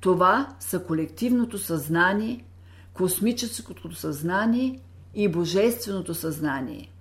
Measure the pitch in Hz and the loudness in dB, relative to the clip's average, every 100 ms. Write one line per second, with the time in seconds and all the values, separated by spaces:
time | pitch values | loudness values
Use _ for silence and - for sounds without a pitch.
0 | 185 175 180 214 277 - - 185 175 160 | 4 4 6 4 2 -8 -6 -6 -2 -4
1 | 156 - 240 247 233 202 - 165 147 165 | -4 -4 0 2 0 -4 -4 -4 0 2
2 | 180 208 220 247 - - - - - - | 4 2 -2 -6 -12 -20 -20 -20 -20 -2
3 | 185 180 208 240 233 - - 180 170 170 | 0 2 0 0 -4 -8 -12 -14 -14 -8
4 | 156 143 160 185 220 240 262 262 - - | -6 -4 -2 0 2 2 0 -4 -14 -20
5 | - - 208 165 165 180 220 233 - 196 | -14 0 0 2 2 4 4 2 -4 -6
6 | 185 170 160 151 151 135 127 - - - | -6 -6 -6 -2 -2 -2 -4 -8 -14 -20